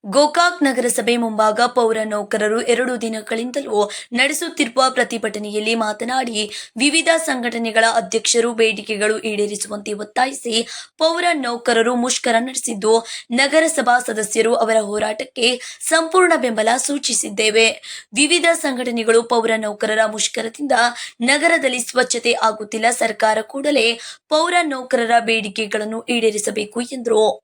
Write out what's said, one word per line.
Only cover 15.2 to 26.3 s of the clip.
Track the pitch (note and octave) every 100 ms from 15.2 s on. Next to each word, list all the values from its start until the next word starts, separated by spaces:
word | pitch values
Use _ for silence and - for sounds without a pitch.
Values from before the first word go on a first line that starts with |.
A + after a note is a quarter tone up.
| - - A#3+ B3 - -
ಸಂಪೂರ್ಣ | - D#4+ D#4+ F#4 F4+ D#4+
ಬೆಂಬಲ | B3 A3 A3 B3+
ಸೂಚಿಸಿದ್ದೇವೆ. | - C#4+ - A3 - G3+ A3 G#3+ A3+ - - - -
ವಿವಿಧ | G#3 D4 E4+ E4+
ಸಂಘಟನೆಗಳು | E4 D4 B3 B3 A#3 A3 A3+
ಪೌರ | A#3 A#3+ A3 A3
ನೌಕರರ | G#3+ G#3 G#3+ G#3+ A3
ಮುಷ್ಕರದಿಂದ | G#3+ - A#3 A3+ A3+ C#4+ A#3+ A#3+ A#3+ - _
ನಗರದಲ್ಲಿ | A#3+ C#4+ E4 E4 C4+ B3
ಸ್ವಚ್ಛತೆ | A#3 B3 C4 A#3 A#3 -
ಆಗುತ್ತಿಲ್ಲ, | A3 G#3+ G#3 A3+ A3+
ಸರ್ಕಾರ | A#3+ A3+ G#3+ A3 G#3+
ಕೂಡಲೇ | A3 C#4 C#4+ C#4+ A3+ A#3 - - _
ಪೌರ | D4+ E4 F4
ನೌಕರರ | D#4+ C4 B3+ B3+ A#3 A#3
ಬೇಡಿಕೆಗಳನ್ನು | A3 A3+ G#3 G#3 G#3+ G#3+ G#3+ A3+ -
ಈಡೇರಿಸಬೇಕು | A#3+ A3